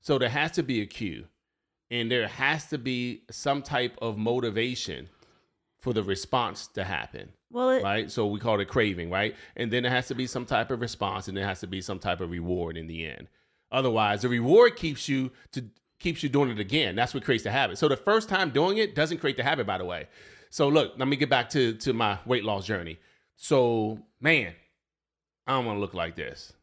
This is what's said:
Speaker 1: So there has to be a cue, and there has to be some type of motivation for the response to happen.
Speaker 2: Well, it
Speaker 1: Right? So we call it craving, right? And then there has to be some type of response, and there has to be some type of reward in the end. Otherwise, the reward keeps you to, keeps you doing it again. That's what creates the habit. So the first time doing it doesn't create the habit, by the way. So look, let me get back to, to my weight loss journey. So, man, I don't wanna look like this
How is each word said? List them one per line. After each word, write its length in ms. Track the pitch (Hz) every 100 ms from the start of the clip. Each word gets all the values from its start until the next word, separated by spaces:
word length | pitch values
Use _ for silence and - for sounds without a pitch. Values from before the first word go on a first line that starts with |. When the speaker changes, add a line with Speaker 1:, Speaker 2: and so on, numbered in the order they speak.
Speaker 1:
So 160 | - 143
there 120 | 123
has 220 | 139 156
to 100 | -
be 180 | 135 120
a 40 | 101
cue, 420 | - 107 65 92 _ _ _ _ _ _
and 180 | 120 113
there 180 | 123 107
has 400 | - 135 156 -
to 80 | 147
be 460 | 120 123 123 120 _
some 320 | - 143 139
type 360 | 139 139 123 -
of 160 | 117 104
motivation 920 | 110 123 117 104 120 123 - 71 76 _ _ _ _ _ _ _
for 120 | -
the 100 | 110
response 640 | 98 95 - 131 113 101 -
to 160 | - 95
happen. 480 | 85 55 - 50 - _
Speaker 2:
Well, 180 | 240 254
it 140 | 254
Speaker 1:
Right? 260 | 98 104 -
So 140 | - 107
we 120 | 101
call 200 | 117 107
it 80 | 98
craving, 400 | 131 110 90 82
right? 240 | 92 107 - - -
And 160 | 117
then 120 | 120
there 80 | 123
has 160 | 127 127
to 80 | 123
be 100 | 127
some 200 | 135 123
type 260 | 110 117
of 100 | 127
response, 460 | 117 - 101 101 98
and 100 | 98
there 80 | 98
has 140 | 95
to 80 | 92
be 120 | 95
some 180 | 90 95
type 220 | 95 87
of 80 | 90
reward 440 | 87 85 90 85 80
in 100 | 80
the 180 | 82 80
end. 220 | 67 - _ _ _ _
Otherwise, 500 | 107 110 110 107 104
the 80 | 120
reward 480 | 120 117 196 240 233
keeps 320 | 165 135 -
you 220 | 135 131 - -
to, 140 | - 113 _ _ _
keeps 240 | 175 160
you 60 | 147
doing 200 | 139 139
it 100 | 110
again. 360 | 98 143 131 92
That's 180 | 120
what 100 | 139 -
creates 180 | 120
the 80 | 107
habit. 260 | 120 123 87
So 100 | 151
the 80 | 135
first 320 | - 214 214
time 220 | 190 180
doing 260 | 127 170 208
it 180 | 214 147
doesn't 220 | 151 165
create 180 | 147 113
the 60 |
habit, 240 | 123 151 104
by 100 | 95
the 60 | 92
way. 220 | 87 73 - - - -
So 180 | - 143
look, 240 | 151 127 -
let 100 | 131
me 80 | 139
get 120 | 143
back 200 | 131 117
to, 240 | 147 123
to 180 | 113 135
my 280 | 117 110 98 -
weight 200 | 123 107
loss 200 | 101 92
journey. 340 | 104 85 80 _ _ _ _
So, 640 | - 143 123 117 110 110 - _
man, 320 | 143 160 101 82 _ _ _ _ _ _ _ _ -
I 60 |
don't 120 | 135 120
wanna 140 | 104
look 140 | 98 90
like 200 | 85 85
this 380 | 69 62 - _